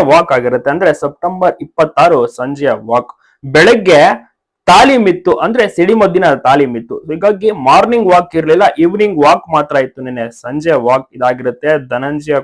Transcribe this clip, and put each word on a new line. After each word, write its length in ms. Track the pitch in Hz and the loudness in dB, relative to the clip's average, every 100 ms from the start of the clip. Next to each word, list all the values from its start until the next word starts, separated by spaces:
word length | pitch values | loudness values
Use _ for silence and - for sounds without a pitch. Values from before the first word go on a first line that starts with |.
| 147 | 4
ವಾಕ್ 200 | 160 170 127 | 2 2 -2
ಆಗಿರುತ್ತೆ, 320 | 123 123 139 | 0 -2 -2
ಅಂದ್ರೆ 180 | 160 180 147 | -2 -2 -2
ಸೆಪ್ಟೆಂಬರ್ 500 | 143 - 175 185 180 - 151 | -6 -6 -8 -2 -4 -4 -8
ಇಪ್ಪತ್ತಾರು 540 | - 156 - 170 147 117 - | -4 -2 2 2 2 -2 -4
ಸಂಜೆಯ 320 | 127 139 143 107 110 | -10 -4 -4 -4 -4
ವಾಕ್. 240 | 120 - - _ _ 135 151 | -4 -4 -12 _ _ -2 2
ಬೆಳಗ್ಗೆ 460 | 170 226 185 151 170 233 - _ _ _ - | 4 4 4 4 4 2 -8 _ _ _ 2
ತಾಲೀಮಿತ್ತು, 600 | 185 269 254 202 165 180 - 170 | 4 4 2 0 0 -2 -2 -2
ಅಂದ್ರೆ 180 | 240 208 - | -2 -2 -2
ಸಿಡಿಮದ್ದಿನ 500 | 180 226 196 175 175 135 127 | 0 2 2 2 0 0 0
ತಾಲೀಮಿತ್ತು, 480 | 143 135 120 117 - 151 | 0 0 -4 -10 -12 -10
ಹೀಗಾಗಿ 380 | 165 202 196 214 196 131 | -4 -2 0 -2 -2 2
ಮಾರ್ನಿಂಗ್ 420 | 165 220 233 190 | 2 2 0 2
ವಾಕ್ 220 | 180 175 165 | 2 0 -4
ಇರ್ಲಿಲ್ಲ, 260 | 156 170 196 - | 0 2 2 2
ಈವ್ನಿಂಗ್ 340 | 170 202 208 165 147 | -2 0 -2 2 2
ವಾಕ್ 220 | 175 - 156 | 2 0 -4
ಮಾತ್ರ 200 | 147 143 127 | -2 -4 -4
ಇತ್ತು. 160 | 135 127 | -8 -12
ನಿನ್ನೆ 180 | 123 113 - | -8 -10 -10
ಸಂಜೆ 320 | 120 147 160 143 120 | -10 -6 -2 0 0
ವಾಕ್ 200 | 131 170 127 | -2 -2 -4
ಇದಾಗಿರುತ್ತೆ. 540 | 123 127 127 120 147 156 127 | -4 -2 -6 -4 -2 -2 -4
ಧನಂಜಯ 460 | 123 135 147 151 143 | -8 -6 -6 -4 -4